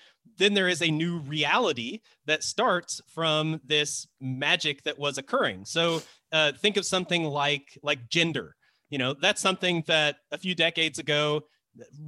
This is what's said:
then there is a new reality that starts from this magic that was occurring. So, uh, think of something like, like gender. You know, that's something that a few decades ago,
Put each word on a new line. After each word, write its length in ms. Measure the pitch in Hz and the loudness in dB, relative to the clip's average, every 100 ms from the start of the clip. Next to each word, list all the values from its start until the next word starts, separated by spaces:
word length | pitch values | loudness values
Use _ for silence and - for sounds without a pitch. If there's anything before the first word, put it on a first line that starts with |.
| - _ _ - | -18 _ _ 0
then 180 | 202 | 2
there 140 | 202 180 | 4 2
is 140 | 170 | 2
a 80 | 170 | 0
new 280 | 156 170 170 | 0 -2 -4
reality 800 | 139 151 147 208 208 127 117 214 - _ 151 | -6 -2 2 2 2 0 -4 -8 -14 _ -4
that 180 | 156 | -2
starts 560 | - - 240 180 - - - | -2 0 2 2 -2 -10 -10
from 540 | 160 160 156 156 160 | -2 0 2 0 -4
this 420 | 131 151 147 - - _ | 0 0 0 -4 -10 _
magic 600 | 131 131 143 175 156 139 | -8 -4 0 0 0 -4
that 140 | 151 139 | -6 -4
was 200 | 143 135 | -4 -4
occurring. 460 | 135 262 208 95 | -4 0 0 -4
So, 380 | 101 165 165 165 - - _ | -4 0 0 0 -6 -18 _
uh, 200 | 156 151 | 0 0
think 240 | - 214 202 | 2 0 0
of 100 | - | 0
something 380 | 185 180 175 | -2 0 0
like, 540 | 156 143 143 143 - - | 0 0 0 0 -4 -8
like 260 | 143 143 117 | -4 -4 0
gender. 460 | 170 165 143 80 - _ _ _ | 2 2 0 -8 -16 _ _ _
You 80 | 139 | -4
know, 160 | 127 | -2
that's 260 | 135 185 202 | 0 0 2
something 420 | 196 185 180 170 160 | 0 0 0 0 2
that 300 | 160 147 143 _ | 2 2 -2 _
a 80 | 147 | -8
few 160 | 185 | -4
decades 440 | 165 165 165 160 147 | 0 0 2 -2 -2
ago, 440 | 139 147 151 151 - _ _ - - 143 | -2 0 2 0 -4 _ _ -20 -20 -18